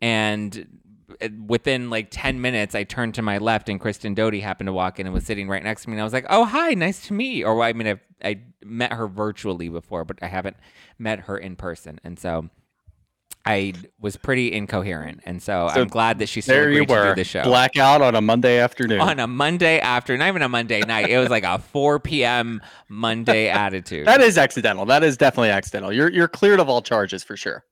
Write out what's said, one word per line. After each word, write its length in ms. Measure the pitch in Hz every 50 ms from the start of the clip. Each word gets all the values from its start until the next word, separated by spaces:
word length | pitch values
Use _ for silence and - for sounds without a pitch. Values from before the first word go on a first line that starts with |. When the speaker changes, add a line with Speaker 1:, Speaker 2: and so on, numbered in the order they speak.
| -
Speaker 1:
And 640 | 117 113 110 107 107 107 104 104 104 92 107 - - - - _ _ 104 _ _ - 98 - - 113 107 107 107
within, 440 | 104 117 117 - 143 135 127 123 120
like, 180 | 117 110 110 -
ten 300 | - - - 135 131 127
minutes, 340 | 123 127 127 113 104 101 -
I 80 | 107 101
turned 320 | - - - 120 113 110
to 80 | - 113
my 140 | 107 101 101
left 300 | 104 113 113 107 - -
and 100 | 101 95
Kristen 360 | - 110 101 - - 110 101
Doute 260 | 98 110 110 107 101
happened 260 | 101 104 95 - 104 98
to 40 | 95
walk 260 | 92 92 92 92 -
in 80 | 95
and 60 | 92 92
was 100 | 92 -
sitting 240 | - 110 101 98 98
right 140 | 98 95 76
next 200 | 107 110 107 -
to 80 | -
me. 40 | 113
And 60 | 107
I 40 | 107
was 100 | 110 113
like, 100 | 131 127 -
"Oh, 140 | 190 214 233
hi, 260 | 220 220 294 339 339 285
nice 320 | 190 165 180 196 - -
to 60 | - 208
meet 200 | 196 247 262 247
you." 100 | 156 90
Or, 80 | 104 110
well, 140 | 113 117 117
I 40 | 117
mean, 120 | 117 113
I've, 140 | 107 101 92 _ _ _ - -
I 160 | 98 104 101 117 123 _ _ -
met 280 | 101 113 117 123 120 -
her 120 | 113 113
virtually 640 | 104 92 101 107 107 101 - - 107 92 85 85 85
before, 360 | 82 85 - - 92 87 82
but 140 | 80 - - 87
I 40 | 90
haven't 280 | 92 92 92 98 95 _ _ _ _ _ - _ _ -
met 220 | 117 110 110 95
her 160 | 90 - 98
in 200 | 101 90 95 92
person. 440 | - - 90 82 - - 82 78 82 -
And 140 | 87 87 82
so 300 | - 90 82 82 80 85 - _ _ _ _ _ _ _ - _ _ _ _ _ _ - - - -
I 300 | 107 107 98 98 98 92 87 92 - _ _
was 160 | 110 104 98
pretty 340 | - - - 131 127 123 120 -
incoherent. 680 | 107 101 98 - 101 92 101 90 78 76 78 76 - -
And 160 | - 90 87 -
so 260 | - 101 90 87 85 -
Speaker 2:
So 80 | 120 127
Speaker 1:
I'm 60 | 101
glad 300 | - 117 113 113 113 98
that 80 | 104 101
she 100 | - 113
still 140 | 101 - 131
Speaker 2:
there 160 | 139 151 147
you 120 | 147 147 147
Speaker 1:
agreed 60 | 135 127
to 60 | 107 104
do 60 | 98
Speaker 2:
were, 40 | 95
Speaker 1:
the 100 | 92 92
show. 180 | - - 92 71
Speaker 2:
blackout 560 | 131 123 127 127 127 - 147 135 139 143 151
on 140 | 139 127 117
a 60 | 113 107
Monday 360 | 107 113 120 120 127 120 120
afternoon. 420 | 120 120 - - 127 113 113 98
Speaker 1:
On 200 | 160 180 160 135
a 60 | 120
Monday 520 | 113 123 127 143 151 170 175 175 165 160 156
after-, 360 | - 123 123 123 - - 131
not 120 | 127 151 185
even 140 | 196 180 147
a 60 | 127
Monday 320 | 123 120 117 117 117 104
night. 300 | 104 104 117 110 104 -
It 80 | 117 127
was, 100 | 127 120
like, 160 | 123 110 92
a 140 | 90 87 -
four 420 | - - - 143 139 147 147 147
P 240 | - - 156 147 123
M 360 | 120 123 123 117 117 113 110 - - - - - -
Monday 600 | 104 107 113 113 113 113 117 117 117 110 110 104
Speaker 2:
<laughs> 160 | 92 101 104
Speaker 1:
attitude. 420 | 98 95 95 85 - 92 78 73
Speaker 2:
That 160 | - 233 277 262
is 160 | 226 185 165
accidental. 480 | 143 131 - 131 110 113 101 95 98
That 180 | 107 131 147 160
is 120 | 156 135 120
definitely 320 | 156 135 - - 120 110
accidental. 420 | 101 98 95 - - 101 98 95 104
You're, 180 | 123 147 170
you're 180 | 185 180 170 165
cleared 300 | - - - 202 208 190
of 80 | 170 135
all 100 | 127 120 113
charges 400 | - 120 110 101 92 - 95 -
for 140 | - 104
sure. 260 | 98 - 101 64 - - _